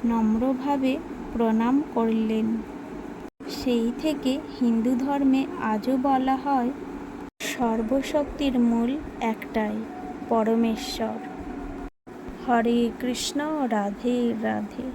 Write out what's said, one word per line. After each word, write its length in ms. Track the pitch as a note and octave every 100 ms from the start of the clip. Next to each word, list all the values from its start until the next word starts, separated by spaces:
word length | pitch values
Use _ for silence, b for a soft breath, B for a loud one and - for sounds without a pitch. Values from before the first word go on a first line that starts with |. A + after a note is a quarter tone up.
নম্রভাবে 920 | A#3 A#3 A3 A3 C4 B3+ C#4 C#4+ C4 C#4+ - - -
প্রণাম 500 | A3+ A3+ A3 A#3 C4+ -
করলেন। 520 | A#3+ A3+ A3+ A3 A3 A3 A3+ - - - - - - - _ -
সেই 440 | - B3+ A#3+ A3+ A#3+
থেকে 380 | D#4 C#4+ B3+ C#4 - -
হিন্দু 340 | A#3+ A3+ A#3
ধর্মে 500 | B3 C4+ C#4 C#4 C4 C4+ -
আজও 360 | A3 G#3+ A3+ C4
বলা 340 | C#4 C4 C4
হয়, 340 | C4+ C#4 C4+ A#3+ - - - - - - _
সর্বশক্তির 1160 | - - A#3 A3+ A3 C4+ C4 D4+ C#4+ - C#4+ B3
মূল 380 | A#3 A#3 A#3 D4 - -
একটাই, 600 | A3 A3 - A3+ G#3+ G#3+ A3 - - - -
পরমেশ্বর। 920 | A3+ A3 A3+ A3+ A3 - - A3 A3+ - - - - - - - _ - - - - -
হরে 440 | A#3+ A#3 A#3 A#3 -
কৃষ্ণ, 680 | B3 A#3 - C#4+ D4+ D#4 B3+
রাধে 640 | G#3+ G3+ G3+ B3 B3 A#3+ A3
রাধে। 420 | A3 G#3+ G#3 - B3+